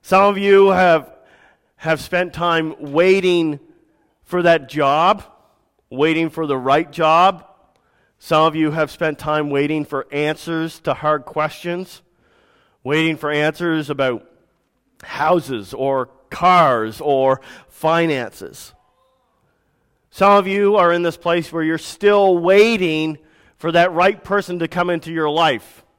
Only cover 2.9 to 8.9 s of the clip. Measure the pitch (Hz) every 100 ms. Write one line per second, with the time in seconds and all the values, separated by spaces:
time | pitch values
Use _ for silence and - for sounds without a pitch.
2.9 | 147 185 190 180 175 160 147 _ _ _
3.9 | _ _ _ _ 180 170 165 127 143 143
4.9 | 147 175 208 - _ _ _ _ _ _
5.9 | 123 156 160 165 156 156 135 127 143 165
6.9 | 151 160 160 185 185 - _ _ _ _
7.9 | _ _ _ - 156 160 156 156 160 151